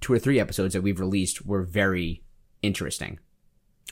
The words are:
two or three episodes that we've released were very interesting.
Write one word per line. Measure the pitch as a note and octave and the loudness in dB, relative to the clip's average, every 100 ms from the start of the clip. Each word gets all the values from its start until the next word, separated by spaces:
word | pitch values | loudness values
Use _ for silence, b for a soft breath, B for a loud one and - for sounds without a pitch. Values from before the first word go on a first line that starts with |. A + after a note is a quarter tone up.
two | - | 2
or | A#2+ | 2
three | C3 C3+ | 4 2
episodes | F#2+ - F#2+ | 2 0 0
that | F#2 | 2
we've | G2 F#2 | 0 0
released | F#2+ G2 F#2 - F#2+ | 0 0 0 -2 -2
were | G2 | -2
very | F2 F#2 G2 F#2 E2+ E2+ - - _ _ | 0 2 2 2 -2 -4 -10 -20 _ _
interesting. | G#2 F#2+ D#2 - G1+ - - _ _ _ _ _ - | -2 0 -4 -6 -8 -10 -16 _ _ _ _ _ -2